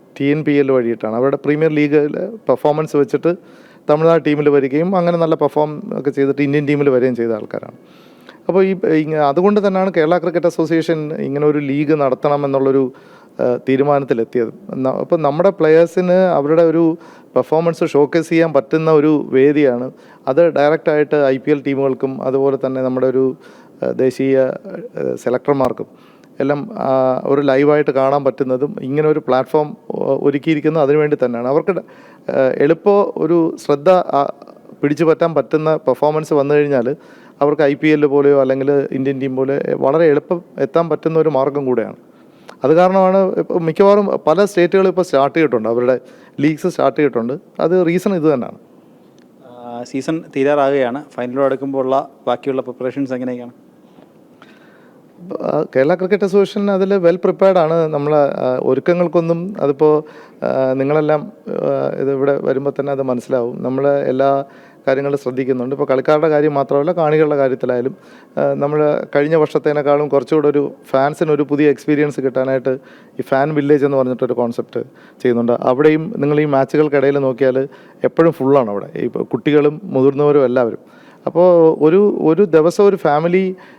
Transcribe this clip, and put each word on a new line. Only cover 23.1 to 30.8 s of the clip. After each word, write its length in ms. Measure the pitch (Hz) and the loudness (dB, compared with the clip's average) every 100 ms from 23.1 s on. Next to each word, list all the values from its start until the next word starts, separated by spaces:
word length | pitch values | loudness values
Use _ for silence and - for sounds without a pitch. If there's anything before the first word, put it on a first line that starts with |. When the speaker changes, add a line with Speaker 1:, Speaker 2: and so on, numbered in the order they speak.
| 131 131 131 - - - - | 0 0 -4 -14 -20 -20 -6
Speaker 1:
ആ, 80 | 123 | -4
ദേശീയ, 500 | - 127 127 135 131 | 0 -2 0 0 2
ആ, 760 | 131 - 196 170 - - 65 | 0 -4 -12 -14 -12 -8 -6
സെലക്ടർമാർക്കും 720 | - 120 127 - 139 123 110 110 - - _ - - | -4 -4 -2 0 0 -2 -4 -12 -18 -20 _ -14 -6
എല്ലാം, 300 | 135 147 - 214 | -4 -4 -6 -6
ആ, 440 | 135 131 131 127 | -2 0 0 -2
ഒരു 160 | - 139 | -2 0
ലൈവായിട്ട് 500 | 139 135 147 151 147 | 0 2 2 2 0
കാണാൻ 340 | 135 135 143 | 0 0 0
പറ്റുന്നതും 520 | 135 127 131 127 143 107 | -2 -4 -4 -2 -4 -6
ഇങ്ങനെ 280 | 131 147 156 | -6 -2 0
ഒരു 100 | 151 | 0
പ്ലാറ്റ്ഫോം 580 | 131 127 131 151 151 - - | 0 -2 0 -2 -2 -8 -12
ഒ-, 340 | - - 135 | -6 -2 0
ഒരുക്കിയിരിക്കുന്നത് 580 | 143 143 160 147 156 160 | 0 0 -2 -2 0 0